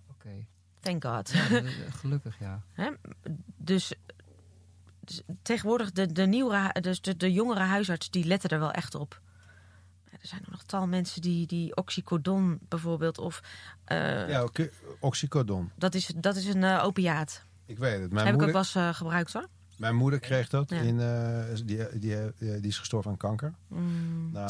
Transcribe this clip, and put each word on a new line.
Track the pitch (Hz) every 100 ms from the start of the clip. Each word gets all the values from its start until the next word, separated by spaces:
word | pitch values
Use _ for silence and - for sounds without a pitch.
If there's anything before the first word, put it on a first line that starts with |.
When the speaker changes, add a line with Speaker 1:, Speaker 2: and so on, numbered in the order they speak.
| -
Speaker 1:
Oké. | - 104 101 110 _ _ _
Speaker 2:
Thank | 190 170 135
God. | 117 -
Speaker 1:
Ja, | 170 143
dat, | -
eh, | 127 135 -
gelukkig, | - 135 143 113 -
ja. | 98 98 -
Speaker 2:
<laughs> |
Hè? | - 233 - - - - 151 - -
Dus, | 156 185 - - - - - - - - - - - -
dus | - 175 - -
tegenwoordig, | - 233 202 233 202
de, | 180 190
de | 160 190
nieuwere | 233 254 202 196
hu-, | 185
dus | 180 180
de, | 190 170
de | 185
jongere | 185 240 202
huisarts, | 190 202 190 165 -
die | 185 165
letten | 190 180
er | 156
wel | 156
echt | - - 143
op. | 147 - - - - - - - - - -
Ja, | -
er | -
zijn | 185 185
nog | 175
tal | - 196 185
mensen | 180 175 -
die, | 175 170 165
die | 170 165 -
oxycodon | 185 - - 170 160 196 185 156 -
bijvoorbeeld, | 165 170 160 165 160
of, | 175 - - - - -
eh, | - 165 147 - 95
Speaker 3:
Ja, | 135
oké, | 120 - 160 - - -
oxycodon. | 139 - 147 147 110 95 87 -
Speaker 2:
dat | 185 185
is, | - 165
dat | 190 196
is | 190
een, | 190
eh, | 190 185
opiaat. | 202 190 180 156 151 - - - -
Speaker 3:
Ik | 110
weet | 127 101
het. | 92
Mijn | 104 113
Speaker 2:
Heb | 135
ik |
ook | 151
Speaker 3:
moeder, |
Speaker 2:
wel | 185
eens, | 190 185
eh, | 170 165
gebruikt, | 165 170 170
hoor. | 233 370 - - -
Speaker 3:
mijn | 110 117
moeder | 135 139
kreeg | - 131 113
dat | 139 143
Speaker 2:
Ja. | 170
Speaker 3:
in, | 117 117
eh, | 120 120 117 117 113 110 113
die, | 107 110 107
die, | 107 107
eh, | 107 -
die | 113 104 104
is | -
gestorven | - 110 104
aan | 95
kanker. | 101 107 147 175 -
Speaker 2:
Mm. | 170 175 170 165 165 165
Speaker 3:
Na | 127 101